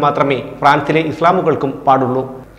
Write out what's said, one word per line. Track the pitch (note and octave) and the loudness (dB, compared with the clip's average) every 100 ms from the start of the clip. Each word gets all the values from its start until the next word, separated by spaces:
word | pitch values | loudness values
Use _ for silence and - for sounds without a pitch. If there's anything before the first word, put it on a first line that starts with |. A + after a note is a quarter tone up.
മാത്രമേ | D3 C#3+ C#3 B2 - - | 0 0 0 -2 -6 0
ഫ്രാൻസിലെ | C#3+ D3 - D#3 D#3+ | 2 2 2 0 -2
ഇസ്ലാമുകൾക്കും | - E3+ F#3 E3 C3+ C3+ C3 C#3 | 0 0 2 0 0 -2 -2 0
പാടുള്ളൂ. | C3 B2 B2+ - - - | 2 2 -2 -4 -12 -10